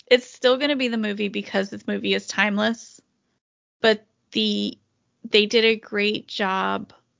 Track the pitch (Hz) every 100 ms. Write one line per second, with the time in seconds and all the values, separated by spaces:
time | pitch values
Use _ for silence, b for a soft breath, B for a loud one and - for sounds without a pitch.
0 | _ 247 - - 247 262 294 277 247 226
1 | 214 202 208 202 202 196 196 208 - 202
2 | 196 196 - - 208 202 220 226 - -
3 | _ _ _ _ _ _ _ _ 226 214
4 | - _ _ 220 214 208 202 - _ _
5 | _ _ 233 208 208 233 226 220 - 208
6 | 208 214 - - 190 190 190 - 107 -
7 | _